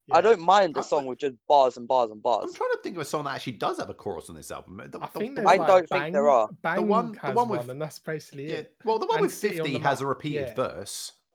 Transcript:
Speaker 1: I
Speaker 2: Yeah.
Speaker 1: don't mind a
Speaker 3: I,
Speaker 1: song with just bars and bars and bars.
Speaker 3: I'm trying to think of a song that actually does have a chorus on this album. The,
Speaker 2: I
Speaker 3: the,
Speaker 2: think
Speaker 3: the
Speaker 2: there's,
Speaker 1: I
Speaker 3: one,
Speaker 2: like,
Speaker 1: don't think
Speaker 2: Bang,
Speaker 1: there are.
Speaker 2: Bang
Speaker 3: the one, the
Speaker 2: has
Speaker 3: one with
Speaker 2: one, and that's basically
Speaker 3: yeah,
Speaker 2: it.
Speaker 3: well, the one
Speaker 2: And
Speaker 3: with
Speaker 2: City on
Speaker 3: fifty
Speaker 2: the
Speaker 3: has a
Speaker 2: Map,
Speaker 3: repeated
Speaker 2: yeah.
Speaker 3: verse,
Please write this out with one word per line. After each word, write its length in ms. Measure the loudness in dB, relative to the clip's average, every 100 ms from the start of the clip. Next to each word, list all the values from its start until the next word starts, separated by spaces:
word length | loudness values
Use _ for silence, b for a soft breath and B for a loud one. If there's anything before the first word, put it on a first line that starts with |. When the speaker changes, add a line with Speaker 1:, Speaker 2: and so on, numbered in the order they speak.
| 2
Speaker 1:
I 80 | 4
Speaker 2:
Yeah. 40 |
Speaker 1:
don't 180 | 6 4
mind 360 | 6 6 4 0
a 20 |
Speaker 3:
I, 40 |
Speaker 1:
song 220 | -2 -2 -2
with 140 | -4
just 160 | -6 -4 2
bars 260 | 4 4 0
and 100 | 0
bars 260 | 2 2
and 120 | -2
bars. 220 | 0 0 -2
Speaker 3:
I'm 40 | -4
trying 160 | -4
to 80 | -4
think 140 | -6 -8
of 60 |
a 40 | -6
song 200 | -4 -4
that 100 | -6
actually 180 | -8
does 240 | -6 -4 -4
have 120 | -8
a 40 |
chorus 360 | -10 -10 -10 -12
on 60 | -16
this 160 | -14
album. 260 | -14 -14 -18 -16
The, 100 | -12
Speaker 2:
I 80 | -10
Speaker 3:
the, 60 | -8
Speaker 2:
think 160 | -8 0
Speaker 3:
the 60 |
Speaker 2:
there's, 60 | 4
Speaker 1:
I 40 | 6
Speaker 3:
one, 20 |
Speaker 2:
like, 80 | 6
Speaker 1:
don't 220 | 4 4
think 120 | -2
Speaker 2:
Bang, 100 | 0
Speaker 1:
there 160 | 2 4
are. 200 | 4 2 -4
Speaker 2:
Bang 140 | -4 -2
Speaker 3:
the 40 |
one, 280 | 2 2 0
the 80 | -6
Speaker 2:
has 160 | -2 0
Speaker 3:
one 140 | 0
with 100 | -2
Speaker 2:
one, 80 | -6
and 100 | -8
that's 180 | -10 -10
basically 480 | -10 -10 -10 -12 -8
Speaker 3:
yeah, 60 | -8
Speaker 2:
it. 200 | -10 _ -4
Speaker 3:
well, 140 | -2
the 60 | 0
one 120 | 0
Speaker 2:
And 40 |
Speaker 3:
with 100 | 0
Speaker 2:
City 260 | -2 -4 -2
on 60 | -4
Speaker 3:
fifty 120 | -2
Speaker 2:
the 40 |
Speaker 3:
has 160 | 0 0
a 40 | -2
Speaker 2:
Map, 40 | -4
Speaker 3:
repeated 320 | -6 -6 -6
Speaker 2:
yeah. 60 | -4
Speaker 3:
verse, 560 | -6 -6 -12 -12 -14 -18 _